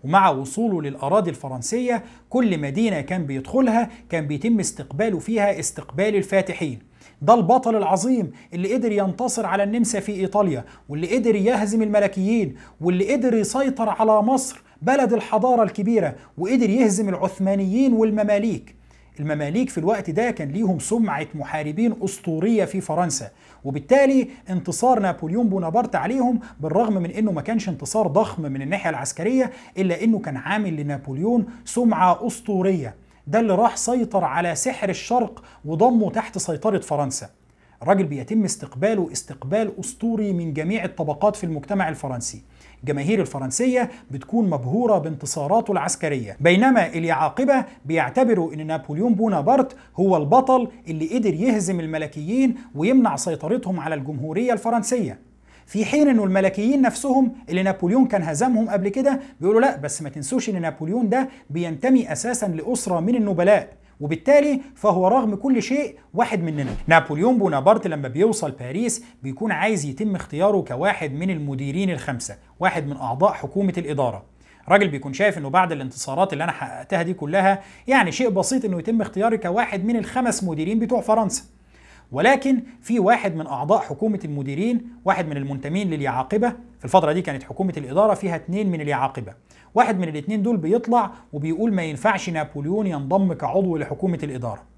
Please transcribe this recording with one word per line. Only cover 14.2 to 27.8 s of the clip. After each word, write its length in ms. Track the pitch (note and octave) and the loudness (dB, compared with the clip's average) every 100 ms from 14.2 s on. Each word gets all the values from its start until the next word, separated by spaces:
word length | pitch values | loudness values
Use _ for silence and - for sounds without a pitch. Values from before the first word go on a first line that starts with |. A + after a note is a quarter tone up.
مصر 400 | G#3+ C4 - - _ _ | 4 0 -2 -10 _ _
بلد 320 | E3 C#4 B3 | 2 2 4
الحضارة 500 | A3 - G#3+ B3 B3 | 0 0 0 4 4
الكبيرة، 520 | G#3 - G3 A3+ D#3+ C3 - - | 2 0 2 2 0 -4 -18 -6
وقدر 320 | F#3 B3+ A3 | 0 2 2
يهزم 400 | A3+ A3+ G3 G#3 | 4 4 4 -2
العثمانيين 840 | F3+ F#3 - F#3+ G3 F#3+ A3 C4+ | -2 -4 -2 0 0 0 2 2
والمماليك. 840 | A3 A3 G#3+ G#3 G3+ A3+ C#3+ - - _ - _ - | 4 2 2 2 2 0 -4 -8 -20 _ -20 _ -8
المماليك 500 | D3+ D3+ D3 F#3+ B3+ | -4 -2 -2 -2 -2
في 80 | - | -2
الوقت 320 | E3+ G#3+ F#3+ | -2 -2 -2
ده 220 | E3 A#3+ | -2 -2
كان 180 | - D3 | -2 -6
ليهم 300 | E3+ G#3 E3 | -2 0 -2
سمعة 480 | - A#3 G#3+ D3 D#3 D#3 | -2 0 0 -2 -6 -8
محاربين 600 | - D#3 D3+ D3+ A#3 A3+ | -6 -6 -4 0 0 0
أسطورية 640 | F#3+ - - D#3+ G3+ A3+ F3+ | -6 -6 -6 -2 2 2 0
في 160 | F#3+ | -4
فرنسا، 500 | - D#3 F3 - G#2+ _ - - | -4 -2 -2 -4 -8 _ -20 -12
وبالتالي 640 | C#3 C#3 - C4 C4+ C4+ A#3 - - | -8 -8 2 4 6 4 0 -8 -6
انتصار 500 | F3+ - - B3 A#3+ | -4 -4 0 2 4
نابليون 500 | F#3+ E3+ D#3 G#3 A#3 | 2 -2 -4 0 0
بونابرت 460 | F#3+ E3 G3 A#3 E3 | 0 0 0 0 -2
عليهم 440 | D#3+ C4 B3 A#3 - - | -2 0 0 0 -4 -8
بالرغم 340 | D#3 F#3+ A3+ | -2 0 2
من 180 | F#3+ E3+ | 0 -2
إنه 200 | G3+ G#3+ | -2 -2
ما 100 | D#3+ | -2
كانش 280 | - A3+ G3 | -2 -2 -2
انتصار 380 | D#3 | -8